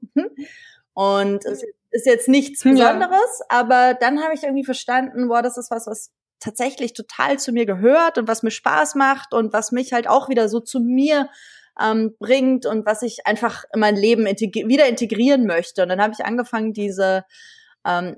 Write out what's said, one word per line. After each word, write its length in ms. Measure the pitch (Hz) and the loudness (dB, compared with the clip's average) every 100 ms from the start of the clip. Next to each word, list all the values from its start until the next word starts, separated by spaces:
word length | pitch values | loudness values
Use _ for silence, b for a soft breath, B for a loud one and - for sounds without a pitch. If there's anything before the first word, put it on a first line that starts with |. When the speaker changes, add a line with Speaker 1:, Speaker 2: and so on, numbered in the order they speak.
| - | -6
Speaker 1:
<laughs> 800 | 277 381 - 285 - - _ _ | -4 -4 -6 -16 -18 -20 _ _
Und 500 | - 196 196 196 202 | -2 0 2 0 -2
es 180 | - 202 | -4 -8
Speaker 2:
Mhm. 60 | 466 - _ | -10 -16 _
Speaker 1:
ist 160 | 226 254 | 0 2
jetzt 220 | 233 254 | 4 4
nichts 340 | 277 277 277 | 4 2 0
Speaker 2:
Ja. 60 | 262 | 4
Speaker 1:
Besonderes, 720 | 269 233 220 359 381 494 - - | 6 6 2 2 2 0 -2 -2
aber 460 | 240 233 254 254 | 0 4 4 4
dann 280 | 247 247 294 | 2 0 0
habe 120 | 311 | -2
ich 80 | 311 | -4
irgendwie 200 | 285 269 | -4 -4
verstanden, 640 | 269 254 - 254 262 233 247 | -4 -6 -4 -2 -2 -4 -2
boah, 140 | 233 | 0
das 140 | 240 240 | -2 -4
ist 120 | 240 | -8
was, 160 | 233 226 | -8 -8
was 260 | 220 - _ _ _ | -12 -14 _ _ _
tatsächlich 520 | 214 214 254 277 247 | -12 -6 -6 -4 -8
total 460 | - 214 - 262 277 | -8 -12 -4 -2 -2
zu 140 | - | -2
mir 140 | 233 214 | -2 0
gehört 520 | 185 226 302 330 285 | 2 4 4 4 0
und 100 | 226 | -2
was 140 | 220 | -2
mir 80 | 226 | -4
Spaß 440 | - - 151 302 277 | -2 0 2 2 2
macht 360 | 269 269 - | 2 0 -2
und 180 | 233 214 | -2 0
was 200 | 214 214 | -2 -2
mich 200 | 240 262 | -4 -2
halt 160 | 240 233 | -2 2
auch 200 | 269 269 | 2 2
wieder 200 | 240 214 | 0 0
so 120 | 226 | -2
zu 180 | 233 262 | -4 -2
mir, 480 | 240 254 294 294 277 B B B B - | 0 2 2 2 -2 B B B B -4
ähm, 340 | 220 220 220 220 | 0 0 -2 -4
bringt 460 | 208 269 262 262 233 | 0 2 2 0 -2
und 200 | 220 214 | -2 -2
was 160 | 214 | -2
ich 240 | 240 - - | -4 -6 -4
einfach 380 | 220 233 - - | -2 -4 -6 -8
in 80 | 226 | 0
mein 160 | 214 202 | 2 2
Leben 300 | 214 226 214 | 2 2 2
integ-, 420 | 196 214 220 220 | -2 -4 -4 0
wieder 180 | 269 277 | 4 4
integrieren 600 | 233 226 208 254 277 220 | 2 -4 0 2 2 2
möchte. 360 | 165 180 - | 0 -4 -2
Und 60 | 180 | -2
dann 120 | 185 | 0
habe 120 | 214 220 | -2 -2
ich 80 | |
angefangen, 480 | 202 233 240 226 220 | -6 -4 -4 -4 -4
diese, 520 | 214 202 190 190 190 190 b b b b _ 185 | -4 -6 -2 0 0 -4 b b b b _ -4
ähm, 300 | 175 180 | -4 -4